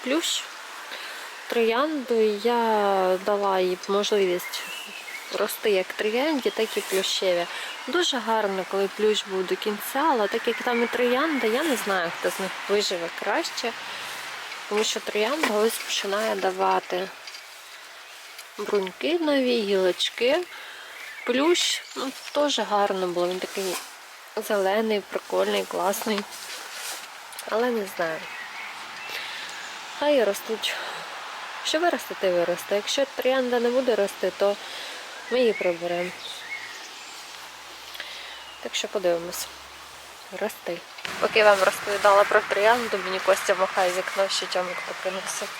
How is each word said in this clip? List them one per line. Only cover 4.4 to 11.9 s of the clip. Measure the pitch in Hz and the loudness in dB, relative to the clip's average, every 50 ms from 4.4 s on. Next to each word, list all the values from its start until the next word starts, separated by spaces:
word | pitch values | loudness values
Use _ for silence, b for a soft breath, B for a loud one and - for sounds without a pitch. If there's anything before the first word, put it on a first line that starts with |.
| - - - - - - - - - - 196 - - - - - - - - 185 | -2 -4 -8 -8 -8 -8 -10 -10 -10 -12 -12 -14 -14 -12 -12 -12 -10 -8 -2 -2
рости | 202 214 - - - 220 | -2 -2 -2 0 2 4
як | 202 185 185 - | 4 4 2 0
троянді, | - - 208 214 214 240 269 320 320 269 233 - | -4 -2 0 0 2 2 2 2 2 2 2 0
так | - - 220 214 - 214 | 2 2 0 0 0 -4
і | |
плющеві. | 196 - 190 190 190 - - - 202 185 180 175 175 175 B B B B B B - - | -2 0 0 0 0 0 0 0 2 2 2 2 2 -2 B B B B B B -8 -2
Дуже | 254 349 349 - - 247 | 0 2 2 2 0 0
гарно, | 214 220 226 220 214 202 196 190 180 - | 0 2 2 2 2 2 0 0 -2 0
коли | - 196 196 190 - - | 0 2 2 0 0 2
плющ | 214 214 214 208 - 208 | 4 4 4 4 0 -2
був | 190 190 185 | -2 -2 0
до | 180 185 | 0 0
кінця, | 185 - 214 208 208 - - - 269 285 330 | -2 0 -2 -2 -2 -4 -4 0 2 4 4
але | 294 240 208 196 | 4 4 2 2
так | - 233 - - | 0 0 0 0
як | 226 - | -2 0
там | - 254 240 233 233 | 0 0 2 2 2
і | 233 | 2
троянда, | - - 247 247 247 254 294 330 311 262 233 220 | 2 2 2 4 4 4 2 2 2 2 2 2
я | 220 247 311 | 2 2 2
не | 339 269 | 2 0
знаю, | 214 - 208 | 0 0 0